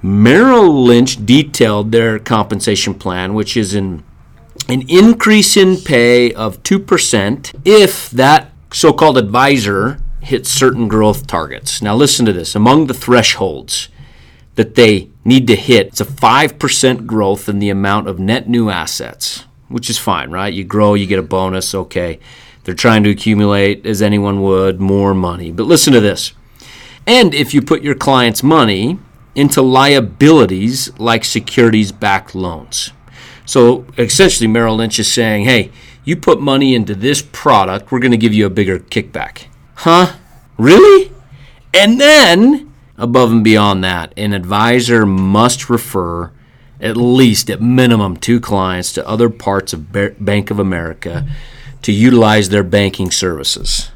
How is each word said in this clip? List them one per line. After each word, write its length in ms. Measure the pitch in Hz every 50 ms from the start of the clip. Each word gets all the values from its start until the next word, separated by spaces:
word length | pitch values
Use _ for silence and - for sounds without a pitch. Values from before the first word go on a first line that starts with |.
| -
Merrill 800 | 95 98 104 104 117 135 185 233 262 262 240 208 175 151 139 127
Lynch 400 | 120 120 120 123 131 - 123 107
detailed 680 | 101 123 147 151 143 - - 123 110 104 104 101 110 110
their 260 | 117 113 113 110 107
compensation 720 | 110 - 117 110 104 104 113 101 - - 107 92 - 104 92
plan, 400 | - - 95 90 90 92 92 101
which 240 | 107 104 - -
is 160 | 120 107 92 95
an, 320 | 104 98 95 90 76 71 _ - - - _ - _ - _ - - - -
an 140 | 123 131 131
increase 680 | 131 160 180 202 226 233 226 - 214 214 214 - - -
in 220 | 202 190 185 185 180
pay 520 | - - 147 120 120 120 123 123 123 120
of 320 | - - 110 110 92 - -
two 160 | - 190 196
percent 760 | 196 - - 156 - - - 110 98 101 127 139 - - - - 135
if 460 | 175 208 214 202 165 - - - -
that 400 | - 120 131 139 151 - - - - - - _
so-called 460 | - - - 160 151 - 165 156 135
advisor 840 | 131 117 98 104 123 131 139 143 131 107 101 101 95 104 120 147 - - - - -
hits 300 | - - 139 117 - -
certain 380 | - - 135 127 123 113 117 107
growth 380 | 107 107 107 107 101 - -
targets. 540 | - - 87 80 71 64 57 - - - -
Now 160 | 110 104 104
listen 300 | 117 147 135 - - 123
to 80 | 110 98
this. 200 | 87 82 - -
Among 320 | 104 104 120 135 156 160
the 60 | 135 123
thresholds 960 | - - - 123 123 107 - - - 101 95 78 67 - - - - - - _ - - - - - - - _ _ - _ _
that 180 | - 110 - -
they 340 | - 120 110 107 98 90 - _ - _
need 220 | 110 127 131 127
to 100 | 113 117
hit, 300 | - - - 127 110 95
it's 160 | - - - -
a 20 |
five 540 | - 139 - - 113 117 135 151 147 147 -
percent 480 | - 139 - - - 131 127 123 113
growth 420 | 110 113 110 104 98 98 101 - -
in 120 | 104 101
the 100 | 104 101
amount 380 | 98 98 98 98 101 107 - 87
of 100 | 95 85
net 280 | 95 98 113 127 -
new 220 | - 120 120 113 107
assets, 800 | 98 87 80 - - - - 58 - _ - - - - - _ _ _ _ _
which 200 | 127 120 113 -
is 80 | 117
fine, 340 | - - - 95 82 67 65
right? 220 | 80 92 98 104 85
You 120 | 92 98
grow, 300 | 87 - 107 107 104 104
you 120 | 104 101
get 140 | 92 101 95
a 20 | 87
bonus, 540 | 78 - 95 95 95 92 95 95 - -
okay. 420 | 95 92 - - 92 87 85 80 - _ - - - - - _ _ _
They're 100 | - 90
trying 300 | - - 120 113 107 104
to 60 | 104
accumulate, 760 | 101 92 - 113 110 104 104 101 101 101 98 98 104 - -
as 160 | 107 110 95 107
anyone 400 | 104 104 104 101 101 98 98 95
would, 380 | 98 95 95 95 95 95 92
more 340 | 98 95 98 101 98 98 98
money. 380 | 95 92 87 85 87 87 82 85
But 160 | 87 110 123
listen 240 | 170 151 - 151 135
to 80 | 120
this. 320 | 104 101 92 - - - _ - _ _ _ _ - - - - - - - - -
"And 260 | - 233 254 240 175 143
if 220 | 143 147 113 -
you 80 | 147 139
put 200 | - 160 156 -
your 120 | 143 139
client's 480 | - - - 135 127 123 117 107 - -
money 560 | 139 160 160 127 110 101 95 104 127 175 190 - _ _ _ _ _ _
into 260 | 139 143 143 143 - 131
liabilities 1300 | 131 127 131 135 143 143 139 120 98 85 - 139 147 165 151 120 92 95 92 98 113 127 131 - - - -
like 260 | 107 117 117 113 -
securities-backed 1080 | - - 117 - - - - 120 117 110 110 107 98 98 - - 104 98 92 - - -
loans." 560 | 95 92 90 85 78 65 - - - - - - _ _ - - - - - - - _
So 400 | - - 139 120 120 131 - 127 - -
essentially, 520 | - 123 104 - - 190 180 - - 117 110
Merrill 260 | 110 117 117 113 110
Lynch 240 | 110 113 110 - -
is 120 | 107 -
saying, 340 | - - 117 110 107 104 101
"Hey, 260 | 123 127 117 92 - - - - - - _ _
you 120 | 131 165
put 260 | - - - 156 - 135
money 320 | 143 135 135 143 135 127
into 220 | 120 107 92 104
this 260 | 95 101 131 147 147 -
product, 680 | - - - - 151 127 107 95 92 92 101 - _ -
we're 80 | 127
gonna 160 | 120 131 120
give 180 | 113 110 113 104
you 120 | 107 107
a 40 | 98
bigger 300 | 92 92 104 92 95 90
kickback." 640 | - _ - 110 98 - - - 69 - - - - - - _ _ _ _
Huh? 380 | - - - 165 180 180 180 - - _ _ _ - _ _ _ -
Really? 540 | 110 131 170 220 381 427 403 381 381 - - - _ _ - - - - - _ _ - -
And 280 | 180 202 208 233 254
then, 720 | 277 294 302 302 262 185 170 185 220 254 294 285 - - - _ _ _ _ -
above 320 | 117 120 120 127 127 117
and 140 | 113 117 107
beyond 400 | 110 110 107 104 101 98 95 92
that, 280 | 92 90 87 82 - -
an 160 | - 104 104 104
advisor 720 | 98 87 90 98 104 110 117 120 127 120 120 120 113 110
must 640 | 101 95 95 95 95 98 104 113 123 120 - - -
refer 640 | 120 113 - - - 98 90 85 85 85 87 82 - _ _ _ _ _ _ - _ - -
at 140 | 107 113
least, 540 | 117 120 123 123 131 131 120 107 101 - -
at 100 | 101 92
minimum, 560 | 107 120 123 131 127 123 117 110 101 95 87
two 240 | 80 - - 120 120
clients 500 | - - 104 98 95 92 90 90 90 -
to 160 | - - -
other 220 | - 107 110 120 120
parts 460 | 110 - - - 98 98 - - -
of 180 | 82 76 78 -
Ba-, 220 | 101 101 101 - _
Bank 320 | 104 98 104 104 101 104
of 80 | 107 101
America 680 | 98 95 92 85 82 82 80 - - - 85 87 143 139 143 - - - - - - - - - -
to 100 | - 104
utilize 560 | 101 113 127 127 117 113 107 107 107 104 92
their 140 | 101 104 98
banking 480 | 87 87 101 101 98 - - 98 90
services. 800 | - - - 92 87 73 69 - - - - - - - - - -